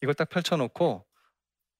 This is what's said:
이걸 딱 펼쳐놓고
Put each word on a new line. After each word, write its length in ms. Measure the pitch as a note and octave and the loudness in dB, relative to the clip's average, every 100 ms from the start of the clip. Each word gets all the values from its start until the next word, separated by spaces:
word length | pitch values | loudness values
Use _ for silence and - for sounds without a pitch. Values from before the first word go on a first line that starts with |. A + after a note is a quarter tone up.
이걸 140 | C3 D3 | -2 0
딱 140 | D#3+ | -2
펼쳐놓고 760 | F3+ E3+ E3 A#2+ - E3+ F#2+ - _ _ _ _ _ _ | -2 0 0 -2 0 0 0 -8 _ _ _ _ _ _